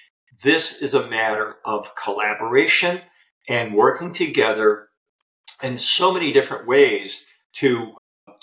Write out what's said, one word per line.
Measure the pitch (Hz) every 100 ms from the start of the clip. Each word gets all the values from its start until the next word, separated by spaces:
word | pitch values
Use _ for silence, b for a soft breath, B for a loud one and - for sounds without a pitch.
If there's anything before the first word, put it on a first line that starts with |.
| B _ _ _
This | 135 160 - -
is | 143
a | 131 -
matter | 113 110 107 104 -
of | 110 107 - -
collaboration | 107 101 107 104 113 127 156 - 175 180 - b b _ -
and | 120 113
working | 104 127 - 170
together | - 160 139 110 110 107 104 - _ _ _ _ _ - -
in | 131 123
so | - - 185
many | 185 156
different | 135 - 120 113
ways | 135 135 101 95 - b b _
to, | - 135 117 110 - _ _ _ -